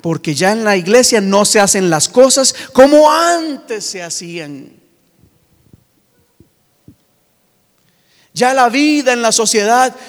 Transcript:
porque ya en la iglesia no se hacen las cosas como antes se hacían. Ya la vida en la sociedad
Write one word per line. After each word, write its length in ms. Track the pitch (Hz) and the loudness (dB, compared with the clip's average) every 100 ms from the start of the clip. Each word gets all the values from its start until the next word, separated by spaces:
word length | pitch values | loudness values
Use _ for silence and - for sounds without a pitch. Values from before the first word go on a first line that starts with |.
porque 360 | 170 160 - 143 | -6 -6 -6 -2
ya 160 | 185 | -2
en 100 | 220 | -2
la 140 | 214 196 | -2 -2
iglesia 440 | 170 233 240 233 | 2 2 2 0
no 240 | 196 196 | 0 0
se 140 | 202 220 | 2 2
hacen 320 | 202 202 185 | 2 0 -2
las 180 | 156 - | -2 -2
cosas 460 | - 262 254 262 - - | 2 4 4 -2 -4 -6
como 380 | - 269 294 302 | 4 6 6 4
antes 720 | 311 339 339 320 277 - 220 | 2 0 -2 -4 -12 -12 -12
se 200 | - 196 | -10 -12
hacían. 680 | 175 - 175 170 151 143 - _ _ _ _ _ _ _ _ _ _ _ _ _ _ _ _ _ _ _ _ _ - _ _ _ _ _ _ _ _ _ _ _ _ _ _ | -12 -12 -12 -14 -14 -16 -18 _ _ _ _ _ _ _ _ _ _ _ _ _ _ _ _ _ _ _ _ _ -20 _ _ _ _ _ _ _ _ _ _ _ _ _ _
Ya 220 | 156 247 | -4 -2
la 140 | 262 240 | 0 0
vida 440 | 233 294 294 254 | 0 0 0 -2
en 80 | 247 | -2
la 120 | 233 | -2
sociedad 600 | 214 214 226 208 240 254 247 | -2 -2 -2 0 0 0 -4